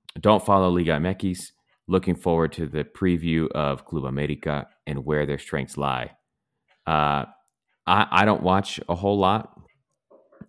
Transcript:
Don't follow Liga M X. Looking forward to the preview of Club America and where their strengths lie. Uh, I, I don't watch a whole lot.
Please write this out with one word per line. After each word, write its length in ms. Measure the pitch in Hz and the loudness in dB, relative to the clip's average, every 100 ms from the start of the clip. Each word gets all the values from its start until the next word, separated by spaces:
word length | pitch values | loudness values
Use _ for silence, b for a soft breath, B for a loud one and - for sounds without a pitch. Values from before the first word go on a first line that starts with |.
| - - | -20 -2
Don't 240 | 104 107 - | 2 2 4
follow 240 | 98 92 | 4 4
Liga 240 | 90 82 76 | 2 2 0
M 100 | 90 | -2
X. 480 | 92 98 90 - _ _ _ - | -2 -4 -6 -10 _ _ _ -2
Looking 280 | 90 92 85 | 0 0 -2
forward 360 | 90 82 80 | 0 2 0
to 140 | - 76 | -2 -6
the 160 | 76 | -6
preview 640 | 71 - 95 85 87 82 80 | -8 -2 0 2 0 0 0
of 340 | - 71 67 - | -2 -2 -4 -6
Club 200 | 78 65 | -6 -4
America 600 | 67 73 73 80 71 - _ - | -4 -4 -4 -4 -6 -8 _ -10
and 180 | 71 67 | -8 -2
where 200 | 73 71 | -2 -2
their 140 | 69 | -6
strengths 380 | - 76 67 69 | -6 -8 -6 -6
lie. 340 | 69 64 60 _ _ _ _ _ _ _ - | -4 -4 -8 _ _ _ _ _ _ _ -2
Uh, 400 | 78 73 71 - - _ _ _ _ - | 0 2 0 -4 -12 _ _ _ _ 0
I, 200 | 98 - | 2 4
I 140 | 87 104 | 4 4
don't 180 | 101 | 4
watch 360 | 90 95 - - - | 2 2 0 -6 -4
a 60 | 85 | -2
whole 220 | 98 101 | 0 2
lot. 400 | 95 110 - - - _ _ _ _ - _ - | 2 2 -4 -18 -20 _ _ _ _ -20 _ -20